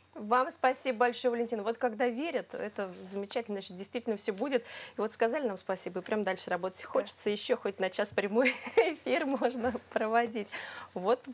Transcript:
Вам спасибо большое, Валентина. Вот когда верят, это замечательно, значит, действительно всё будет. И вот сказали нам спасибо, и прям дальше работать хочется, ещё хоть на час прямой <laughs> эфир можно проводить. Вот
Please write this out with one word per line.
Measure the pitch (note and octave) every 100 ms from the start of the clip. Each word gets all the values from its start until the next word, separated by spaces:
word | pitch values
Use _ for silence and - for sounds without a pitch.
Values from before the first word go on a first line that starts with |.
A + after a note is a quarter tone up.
| _
Вам | D#4 G#3 B3 D4+
спасибо | - B3+ C4+ C4+ A3+
большое, | B3 A#3+ B3+
Валентина. | A#3 A#3 A3
Вот | G3+ A#3
когда | B3 G#3+ B3
верят, | A#3 E4 B3+ -
это | - G#3 G#3 F#3+ F#3 F#3
замечательно, | G3 G3+ A#3+ A3+ G3
значит, | G3 F3+
действительно | G3 A#3 A#3 G#3
всё | -
будет. | G3 C4+ B3 - - - -
И |
вот | G#3+
сказали | - A3+ D4 A3+
нам | F#3+
спасибо, | - F#3 F3+ F3+
и |
прям | - G#3+
дальше | F#3+ F#3 -
работать | F3+ F#3 -
хочется, | - C4+ G3+ - G#3+
ещё | G#3 - A#3
хоть | G3+ G3
на | F#3
час | - G#3
прямой | - G3 A3+ B3+ -
<laughs> | B3 -
эфир | F#4+ D#4 B3+ E4+ C#4
можно | C#4 B3 B3+ A#3 G#3+ -
проводить. | A3 A3 A#3 A#3 A3+ G3+ - - - -
Вот | F#3 F#3+ B3+ C4+